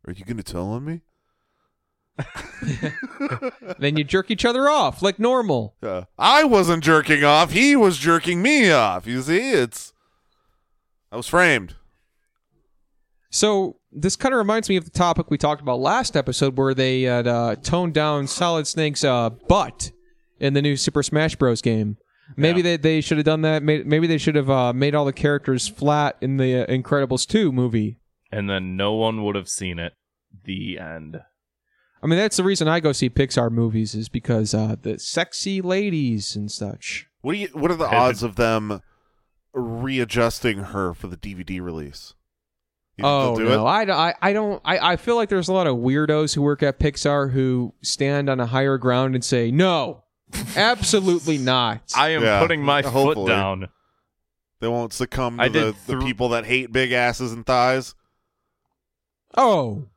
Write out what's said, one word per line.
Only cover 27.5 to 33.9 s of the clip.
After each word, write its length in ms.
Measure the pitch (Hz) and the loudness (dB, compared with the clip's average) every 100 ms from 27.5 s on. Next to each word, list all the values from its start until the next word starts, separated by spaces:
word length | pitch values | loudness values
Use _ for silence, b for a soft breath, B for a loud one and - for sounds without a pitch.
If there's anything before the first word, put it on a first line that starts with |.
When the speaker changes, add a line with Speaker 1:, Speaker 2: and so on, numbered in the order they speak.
Speaker 2:
movie. 460 | 127 123 113 107 117 _ _ _ | 2 0 0 -2 -6 _ _ _
Speaker 3:
And 160 | 107 101 | -6 -2
then 280 | 98 92 92 | -2 -4 -2
no 160 | 101 | -2
one 300 | 110 110 110 | 2 0 0
would 100 | 104 | -4
have 140 | 101 90 | -4 -6
seen 300 | - 92 85 | -8 -8 -8
it. 160 | 85 _ _ _ _ 95 | -10 _ _ _ _ -20
The 340 | - 95 - - | -10 -8 -8 -10
end. 420 | 82 80 78 82 _ _ _ _ _ _ _ _ | -12 -14 -14 -18 _ _ _ _ _ _ _ _
Speaker 2:
I 40 | 143 | 0
mean, 120 | 165 | 2
that's 180 | 214 - | 2 0
the 80 | |
reason 220 | 185 196 156 | 0 0 0
I 100 | 170 | 0
go 120 | 156 | 0
see 180 | 131 127 | 0 -2
Pixar 400 | - 135 - 120 | 0 0 0 0
movies, 440 | 117 117 110 110 | 0 0 0 -4